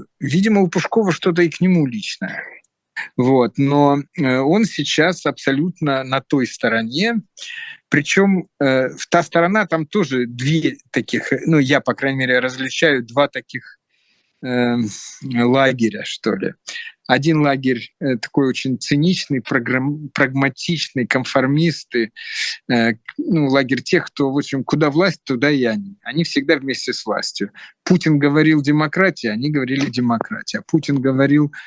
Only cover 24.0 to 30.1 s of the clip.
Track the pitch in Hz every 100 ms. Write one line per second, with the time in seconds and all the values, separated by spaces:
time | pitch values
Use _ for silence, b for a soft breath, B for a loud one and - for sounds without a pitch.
24 | - - 139 139 131 135 - 151 151 143
25 | 190 - - 127 143 147 120 107 98 -
26 | - 139 170 - 139 156 135 123 - 117
27 | - 101 - - 101 B B _ - 180
28 | - 151 143 147 156 156 135 147 156 175
29 | 190 - 117 107 139 151 127 139 135 120
30 | 123